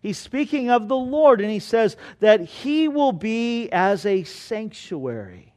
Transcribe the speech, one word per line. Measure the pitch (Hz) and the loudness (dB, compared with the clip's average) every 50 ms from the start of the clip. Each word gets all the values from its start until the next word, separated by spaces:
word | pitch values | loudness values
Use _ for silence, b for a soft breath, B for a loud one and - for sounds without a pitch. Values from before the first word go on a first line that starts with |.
He's | - 214 185 - | -6 -8 -8 -8
speaking | - - - 269 302 - 302 285 247 240 | -10 -8 -4 -4 -4 -2 -2 -4 2 2
of | 247 240 214 | 2 2 2
the | 208 269 | 0 -2
Lord, | 262 254 254 269 302 311 285 254 202 | -2 -2 -2 0 4 6 6 6 6
and | 202 208 | 2 -2
he | 220 202 | -4 -4
says | - - - 226 226 202 - B B B B B | -4 0 2 2 2 2 0 B B B B B
that | 208 214 214 208 | 6 6 6 6
he | 170 160 - - - 269 294 311 320 | 4 -6 -14 -10 -4 -2 0 0 0
will | 302 285 294 285 269 208 | 0 2 2 2 2 0
be | 160 175 220 220 233 233 233 240 233 233 - | -2 -4 -4 -2 -2 -2 -2 -2 -4 -6 -2
as | - 175 185 196 202 180 - | 0 0 2 2 0 0 0
a | 208 196 190 165 | 0 0 0 -2
sanctuary. | - - - - - 226 214 220 214 214 - - - 185 151 131 127 117 110 101 95 90 90 - _ _ | -6 -14 -18 -10 -8 -8 -8 -8 -10 -14 -16 -14 -10 -10 -8 -6 -6 -8 -8 -10 -14 -18 -20 -20 _ _